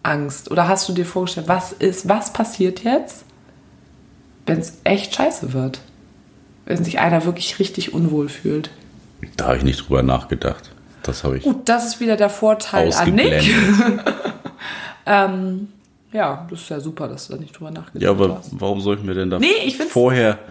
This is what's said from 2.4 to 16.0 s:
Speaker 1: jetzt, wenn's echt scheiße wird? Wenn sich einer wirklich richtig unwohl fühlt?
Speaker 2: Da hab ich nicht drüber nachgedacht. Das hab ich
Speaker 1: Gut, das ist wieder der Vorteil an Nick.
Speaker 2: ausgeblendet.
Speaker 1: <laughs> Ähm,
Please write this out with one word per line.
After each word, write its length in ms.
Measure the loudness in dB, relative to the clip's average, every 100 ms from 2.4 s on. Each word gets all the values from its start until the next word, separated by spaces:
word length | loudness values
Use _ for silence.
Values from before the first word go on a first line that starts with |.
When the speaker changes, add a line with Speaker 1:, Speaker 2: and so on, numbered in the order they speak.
| -2 2 0 0
Speaker 1:
jetzt, 400 | 0 0 -2 -12 -16 -20 -20 -20 _ -20 -20 -20 -20 -20 _ _ -2
wenn's 280 | -2 -2 -2
echt 300 | 0 0 0
scheiße 380 | 0 0 0 -4
wird? 280 | -2 -4 -6 -16 -20 -20 -20 _ -20 -20 -20 -4
Wenn 160 | -2
sich 140 | 0 2
einer 260 | 2 4
wirklich 340 | 2 -2 -6 -2
richtig 340 | -2 -2 -4
unwohl 360 | 0 2 2 -2
fühlt? 420 | -4 -4 -4 -6 -14 -20 -20 -20 -16 -12 -4
Speaker 2:
Da 120 | 0
hab 80 | 2
ich 80 |
nicht 220 | 2 0 0
drüber 140 | 2
nachgedacht. 680 | 4 0 -2 -4 -4 -6 -12 -20 -20 -10
Das 200 | -8 -4
hab 100 | -2
ich 100 | 0
Speaker 1:
Gut, 240 | -2 -2 0
das 180 | 0 0
ist 140 | -4
wieder 160 | 0 2
der 140 | 2
Vorteil 600 | 2 2 2 0 2 2
an 220 | 4 4
Nick. 200 | 4 4
Speaker 2:
ausgeblendet. 720 | 4 4 6 6 6 4 2 -2
Speaker 1:
<laughs> 60 | -4 -8 -8 -14 -14 -14 -12 -14 -10 2
Ähm, 600 | 4 4 0 -4 -4 -8 -14 _ _